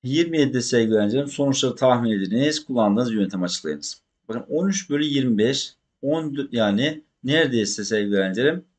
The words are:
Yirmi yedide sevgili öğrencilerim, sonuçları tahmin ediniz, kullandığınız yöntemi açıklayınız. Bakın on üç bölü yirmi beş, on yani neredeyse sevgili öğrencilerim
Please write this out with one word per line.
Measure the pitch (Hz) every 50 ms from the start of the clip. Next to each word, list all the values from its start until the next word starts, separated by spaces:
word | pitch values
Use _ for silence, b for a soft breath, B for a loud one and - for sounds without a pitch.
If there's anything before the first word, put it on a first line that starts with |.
| -
Yirmi | 127 135 156 170 165 165 156
yedide | 143 127 123 127
sevgili | 120 - 127 117 113 110 110
öğrencilerim, | 107 104 101 113 139 143
sonuçları | 139 139 - 139 139 135 135 139 127 123
tahmin | - 131 131 127 120 120 113
ediniz, | 110 98 95 92 104 120 139 151 151 151 -
kullandığınız | - 131 120 110 104 101 113 127 120 110
yöntemi | 107 98 92 101 92 90
açıklayınız. | 87 - - - 78 76 73 - - - _ _ _ _ _ _ -
Bakın | 110 120 - -
on | 143 156 185 196
üç | 190 - - -
bölü | 143 147 151
yirmi | 151 143 139 135 127 113
beş, | 101 107 120 139 139 - - - _ _ _ _ _
on | - 139 151 165 160 151 139 139 135 -
yani | 120 117 110 104 101 104 131 151 156 151 _ _ _ _ -
neredeyse | 127 147 160 160 135 123 113 107 - - - 104
sevgili | - 110 107 104 101 101
öğrencilerim | 98 95 95 95 110 127 147 165 180 - _ _